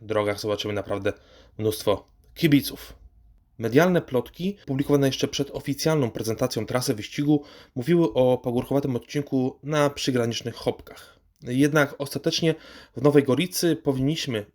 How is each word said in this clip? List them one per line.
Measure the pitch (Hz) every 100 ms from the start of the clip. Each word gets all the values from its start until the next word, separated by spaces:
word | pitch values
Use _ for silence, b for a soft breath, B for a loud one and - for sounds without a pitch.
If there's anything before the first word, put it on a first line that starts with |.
drogach | 107 107 104 98
zobaczymy | 110 101 107
naprawdę | 101 - 101 98 - b b b -
mnóstwo | 110 - - 98 - _ _
kibiców. | - 165 143 - - - - - _ _ _ _ -
Medialne | 113 127 180 175
plotki, | - 127 120 - 180 202 -
publikowane | 135 143 143 139
jeszcze | 131 135
przed | - 139
oficjalną | 117 - 135 160 160 120
prezentacją | - 110 107 123 - 107
trasy | 123 123
wyścigu, | 110 101 - 147 147 B B B
mówiły | - 123 170 160
o | 127 127 127
pagórkowatym | 127 120 123 135 139 120
odcinku | - 147 139 135 127 -
na | 139 151 143
przygranicznych | - - 123 117 110 117
Chopkach. | - - - - - - _ _ _
Jednak | 127 127 143 156 139 -
ostatecznie | 139 139 165 156 165 156 B B B -
w |
Nowej | 139 147
Goricy | 131 127 180 - 175 156
powinniśmy, | - 131 135 160 - 113 101